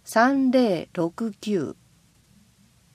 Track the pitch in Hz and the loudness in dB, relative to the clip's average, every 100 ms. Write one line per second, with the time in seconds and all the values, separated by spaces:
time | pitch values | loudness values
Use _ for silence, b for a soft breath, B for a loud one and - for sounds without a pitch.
0 | - - 247 277 262 262 240 170 - - | -4 2 2 2 2 2 2 0 -4 -4
1 | 170 - 226 202 - 202 120 - _ _ | -4 -4 -10 -8 -4 -4 -4 -8 _ _
2 | _ _ _ _ _ _ _ _ _ | _ _ _ _ _ _ _ _ _